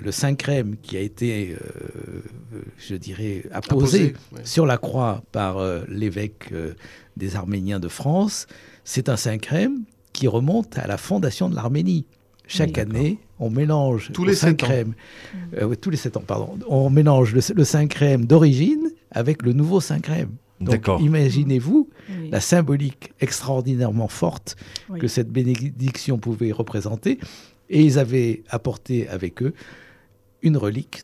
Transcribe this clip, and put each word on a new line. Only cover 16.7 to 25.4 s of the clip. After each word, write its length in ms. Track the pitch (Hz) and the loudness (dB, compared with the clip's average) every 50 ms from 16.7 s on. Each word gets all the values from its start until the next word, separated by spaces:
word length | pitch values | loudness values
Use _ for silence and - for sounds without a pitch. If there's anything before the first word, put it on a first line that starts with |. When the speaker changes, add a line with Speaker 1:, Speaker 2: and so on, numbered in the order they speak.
| 143 131 135 139 | 2 2 4 6
Speaker 1:
mélange 440 | 135 151 151 151 139 131 127 107 110 | 6 6 6 8 8 6 6 6 4
le, 60 | 131 - - - | 2 2 2 4
le 100 | - 143 | 4 4
Saint-Crème 600 | - - 151 151 139 - - 147 143 135 120 117 | 4 4 2 2 2 2 2 4 4 4 4 6
d'origine 640 | 120 156 160 160 147 131 131 160 247 311 302 320 320 320 _ _ - | 6 8 8 8 8 6 6 4 2 2 2 0 -2 -4 _ _ -8
avec 320 | - - 120 143 156 - | -6 -2 0 0 0 0
le 100 | - 120 | 0 2
nouveau 280 | 123 143 151 165 196 185 | 2 2 2 2 2 0
Saint-Crème. 500 | - - 151 156 - 151 156 170 - 98 110 - _ _ _ - | 0 0 -2 -4 -2 -2 -4 -4 -4 -6 -8 -14 _ _ _ -6
Donc, 100 | 185 92 107 | 0 0 0
Speaker 3:
D'accord. 260 | 107 107 196 190 170 | 2 2 2 2 4
Speaker 1:
imaginez-vous 880 | 156 147 160 156 143 131 120 143 143 135 135 127 120 160 247 311 285 - - - - - | 4 4 4 4 4 4 4 2 2 2 2 0 2 4 4 4 4 2 -4 -18 -14 -10
Speaker 4:
Oui. 200 | 190 175 160 151 | -10 -8 -6 -2
Speaker 1:
la 100 | - 104 | -2 -2
symbolique 720 | - - 175 175 165 139 143 139 147 135 - - - - _ - | 0 4 4 4 4 4 2 0 0 -2 -6 -8 -16 -16 _ -4
extraordinairement 880 | - - - - - 135 135 131 120 135 131 120 123 110 104 113 110 101 | -4 -4 -4 -4 -4 -2 -2 0 0 0 0 0 0 0 0 0 -2 -2
forte 480 | - - 170 170 156 - - - - - - - - - - - | -4 -2 -2 -2 -2 -4 -10 -14 -16 -16 -16 -14 -14 -14 -12 -10
Speaker 4:
Oui. 80 | 185 165 | -8 -4
Speaker 1:
que 80 | 127 113 | -4 -2
cette 220 | - 131 117 113 | 0 -2 -2 -2
bénédiction 880 | 113 131 | 0 0